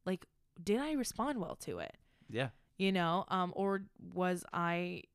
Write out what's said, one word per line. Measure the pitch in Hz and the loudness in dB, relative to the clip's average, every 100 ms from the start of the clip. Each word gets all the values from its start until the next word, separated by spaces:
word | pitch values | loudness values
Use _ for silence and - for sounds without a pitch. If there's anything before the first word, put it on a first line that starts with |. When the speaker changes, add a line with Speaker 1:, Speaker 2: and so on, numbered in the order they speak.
| 185 | -4
Speaker 1:
Like, | 185 - _ _ - | -4 -4 _ _ -8
did | 170 226 | 2 2
I | 302 | 2
respond | 294 233 - 269 247 | 0 0 0 0 0
well | 160 - | -4 -6
to | - 87 | -6 -6
it?" | 73 - _ _ - | -6 -10 _ _ -6
Speaker 2:
Yeah. | 110 131 - _ - | -2 -2 -4 _ 0
Speaker 1:
You | 190 | 2
know, | 190 165 180 - | 4 4 2 0
um, | 185 180 - | 0 0 0
or | 196 196 190 - 175 | 0 0 -4 -14 -8
was | 180 180 180 - | 0 0 0 -2
I | 175 170 170 180 175 - | 0 0 0 -2 -6 -12